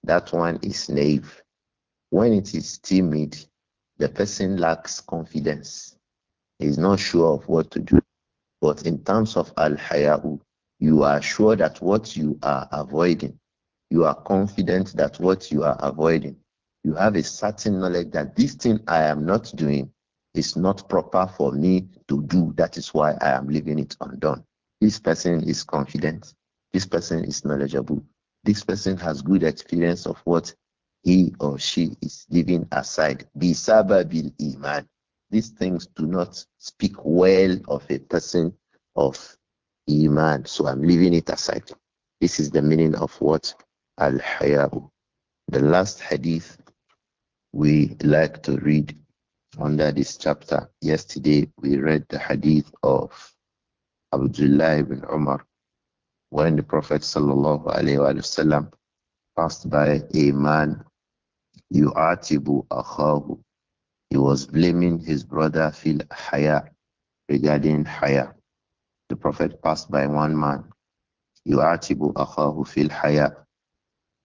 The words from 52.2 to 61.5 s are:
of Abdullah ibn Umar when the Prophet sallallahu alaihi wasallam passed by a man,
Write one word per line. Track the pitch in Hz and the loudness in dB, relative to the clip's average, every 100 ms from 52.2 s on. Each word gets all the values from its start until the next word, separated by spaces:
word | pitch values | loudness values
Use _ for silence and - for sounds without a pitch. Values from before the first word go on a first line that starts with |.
| - 69 76 78 - - | -6 -2 2 2 0 -2
of | 69 67 67 - - _ _ _ _ _ _ _ _ | 0 0 -2 -12 -20 _ _ _ _ _ _ _ _
Abdullah | 67 67 - 71 71 80 76 | -2 -2 2 4 4 4 2
ibn | 71 67 71 | -2 -6 -6
Umar | 76 73 67 - _ _ _ _ _ _ _ _ | -2 -2 -2 -6 _ _ _ _ _ _ _ _
when | 76 80 76 | 0 2 0
the | |
Prophet | - 78 - 76 | 0 -4 -2 -4
sallallahu | - - 73 69 73 73 76 | -2 -2 0 2 2 0 -2
alaihi | 73 73 69 | -2 0 2
wasallam | 69 69 - - 78 73 73 _ _ _ _ _ _ - | 2 0 -6 -2 0 0 -2 _ _ _ _ _ _ -4
passed | 82 - - | -4 -4 -2
by | 73 76 73 - | 2 2 0 -2
a | 78 71 | 2 2
man, | 71 73 78 76 - - _ _ _ _ _ _ | 4 2 2 0 -4 -12 _ _ _ _ _ _